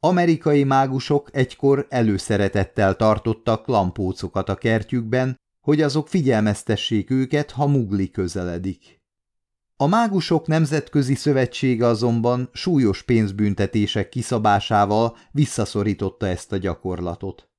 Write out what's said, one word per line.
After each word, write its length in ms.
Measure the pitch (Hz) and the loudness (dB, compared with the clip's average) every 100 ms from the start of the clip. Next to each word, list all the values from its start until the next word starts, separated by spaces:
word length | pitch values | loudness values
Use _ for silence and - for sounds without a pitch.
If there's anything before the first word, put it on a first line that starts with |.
Amerikai 640 | 160 180 170 160 160 147 | 2 2 2 2 2 2
mágusok 640 | 139 135 135 131 - 143 - | 4 2 2 -2 0 -2 0
egykor 540 | 139 131 - 139 139 143 | -2 -2 0 2 2 0
előszeretettel 1040 | 127 110 98 - 104 98 104 95 - 98 95 | 0 2 0 0 0 0 0 -2 0 0 2
tartottak 680 | 110 107 - 107 - 110 | 2 0 -2 -4 -2 -2
klampócokat 880 | - 117 92 90 92 95 90 - 95 | 0 0 0 -2 -6 -4 -6 -6 -4
a 60 | |
kertjükben, 880 | 95 110 110 101 123 113 123 127 127 _ _ | -2 0 0 0 -6 -2 -2 -2 -6 _ _
hogy 200 | - 151 | 0 2
azok 280 | 151 143 147 | 2 0 -2
figyelmeztessék 1000 | 190 135 113 107 104 - 107 - 110 92 | 0 2 2 2 -2 -2 -4 -2 -4 -2
őket, 400 | 131 131 147 147 | -2 0 -2 -4
ha 160 | - 143 | -2 0
Mugli 440 | 143 110 98 95 | 0 0 -2 -2
közeledik. 920 | - 92 98 90 87 92 90 _ _ _ _ _ _ _ _ _ _ | -4 -4 -4 -6 -6 -8 -10 _ _ _ _ _ _ _ _ _ _
A 100 | 139 | 0
Mágusok 600 | 208 233 196 - 160 - | 2 0 -2 0 -2 0
Nemzetközi 680 | 156 156 151 - 147 131 | 0 2 -2 -2 -2 0
Szövetsége 720 | 135 - 135 123 - 131 117 120 | 0 0 0 0 -2 -2 2 2
azonban 640 | 117 120 117 117 123 127 | 2 0 0 0 -2 -4
súlyos 500 | - - 160 117 95 | -6 0 2 2 0
pénzbüntetések 1040 | - 117 107 98 104 98 98 110 104 - 98 | 0 2 2 0 -2 0 -2 0 -2 -2 -4
kiszabásával 1080 | - 117 120 107 101 - 107 101 107 117 - _ | -6 -4 0 2 2 2 2 2 2 0 -2 _
visszaszorította 960 | 139 147 - 104 104 101 98 95 - 101 | -2 -2 0 -4 -2 -2 -2 -4 -4 -4
ezt 260 | 90 - | -4 -6
a 40 | 98 | -6
gyakorlatot. 920 | 92 82 92 87 87 85 98 - _ | -4 -6 -8 -8 -8 -8 -10 -14 _